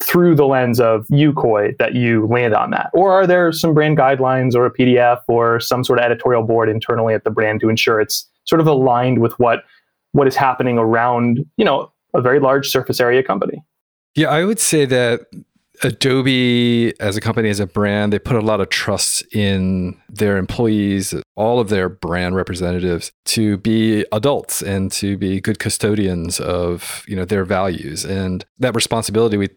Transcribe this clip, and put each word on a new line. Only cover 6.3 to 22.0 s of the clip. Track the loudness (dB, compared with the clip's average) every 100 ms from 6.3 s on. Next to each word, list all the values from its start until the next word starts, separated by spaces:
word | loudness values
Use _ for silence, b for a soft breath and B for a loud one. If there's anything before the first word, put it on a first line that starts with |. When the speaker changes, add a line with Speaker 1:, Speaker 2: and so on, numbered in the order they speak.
| 0
Speaker 1:
board | 0 0 0
internally | -2 -2 -2 0
at | -2
the | -2
brand | -2 -2 0
to | 0
ensure | 0 0 0
it's | 0 -4 -10 _
sort | -2 2
of | 2
aligned | 2 2 2 2 2
with | 0 2
what, | 2 0 -4 b b b _
what | 0 0
is | 0
happening | 0 0 0 0
around, | 2 2 0 0 0 -2 -4 -2
you |
know, | 0 0 -4 _ _
a | -2
very | 2 2
large | 4 2 0
surface | -2 -2 0
area | 2 2
company? | 0 -2 -2 -6 -14 _ _ _ _
Speaker 2:
Yeah, | -2 0
I | 0
would | 0 -2
say | 0 2 2
that | 2 0 -2 -6 -20 -20 _ _ -6
Adobe | -4 -2 0 0 2 2 2 2 2 2 0 -2
as | -4 -4
a |
company, | -2 0 0
as | 0
a | -2
brand, | -2 0 0 0
they | -2
put | -2 -2
a |
lot | 0 0
of | -2
trust | -4 -4 -4 -2 -4 -6
in | -2 0 0 0 -2 -4 -8 -12
their | -2 0 0
employees, | -2 -2 0 0 0 -2 -4 -8 -8
all | -4 0 0
of | 0
their | 0 -2
brand | -4